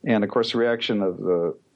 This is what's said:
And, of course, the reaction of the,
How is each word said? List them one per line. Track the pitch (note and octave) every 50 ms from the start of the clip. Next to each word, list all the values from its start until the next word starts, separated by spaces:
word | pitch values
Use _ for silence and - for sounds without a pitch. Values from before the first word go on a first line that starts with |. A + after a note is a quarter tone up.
| -
And, | C3+ A#2 G#2+ G#2
of | G2+
course, | - B2 A2+ -
the | - A#2
reaction | A#2 A#2+ A#2 A2+ - - A#2 G#2
of | G2+ F#2 F2+
the, | - F#2+ F#2 F2+ E2+ E2+ E2+ - - _ _ _